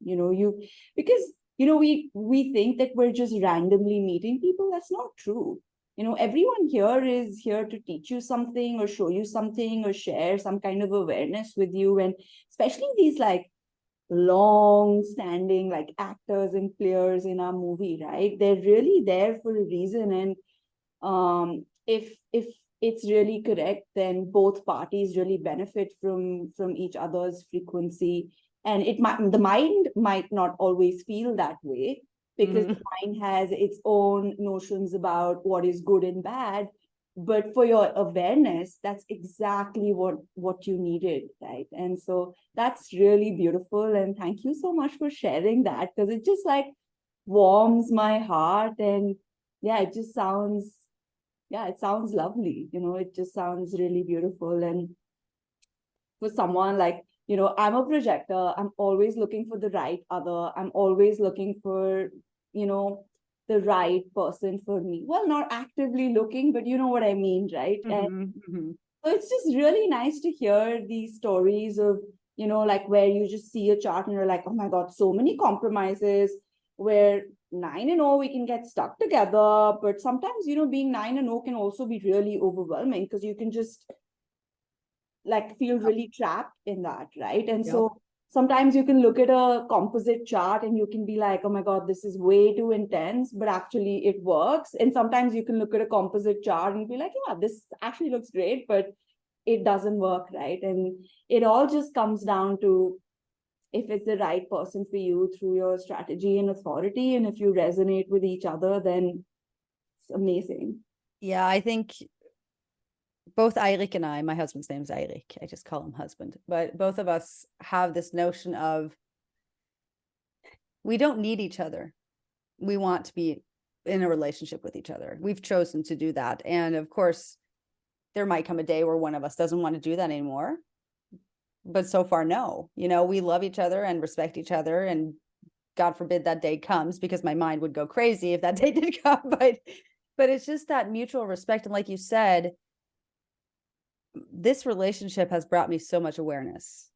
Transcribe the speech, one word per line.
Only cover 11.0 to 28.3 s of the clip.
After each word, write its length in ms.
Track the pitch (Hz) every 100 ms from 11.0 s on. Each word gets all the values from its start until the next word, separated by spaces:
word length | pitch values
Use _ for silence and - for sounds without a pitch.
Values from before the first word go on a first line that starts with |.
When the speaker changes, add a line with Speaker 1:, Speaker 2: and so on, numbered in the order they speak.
| 170 98 151 202 220 -
Speaker 1:
with 140 | 190
you. 260 | 185 196 196
And 160 | 185 190 - - _
especially 380 | - - - 554 466
these, 220 | 311 -
like, 320 | 220 180 - _ _ _ _ _ -
long-standing, 1600 | 175 180 185 208 208 208 208 208 208 208 208 185 175 185 185 190
like, 240 | 165 151 160
actors 540 | 196 202 - 202 190
and 220 | 190 196 -
players 480 | 190 185 185 185 185
in 140 | 185
our 140 | 180
movie, 460 | 180 175 175 190 160
right? 340 | 151 147 202 202
They're 160 | 202 190
really 480 | 190 220 277 392 202
there 340 | 185 208 226
for 120 | 226 214
a 60 |
reason. 480 | 196 175 190 226 208
And, 220 | 185 196 185 _ _ _ _ _ -
um, 640 | 196 190 175 175 175 165 - _ -
if, 280 | 226 220 - _
if 140 | 233 233 - _ -
it's 280 | 226 226 208
really 320 | 214 208 220
correct, 440 | 220 185 160 202 - 202
then 360 | 185 185 185
both 340 | 196 196 196 -
parties 520 | 156 175 202 196 180
really 200 | 185 190
benefit 560 | 156 156 196 214 196 -
from, 520 | 190 185 185 180 170 -
from 180 | 185 -
each 180 | 180 -
other's 500 | 170 180 180 175 -
frequency. 800 | 180 180 175 175 170 175 175 -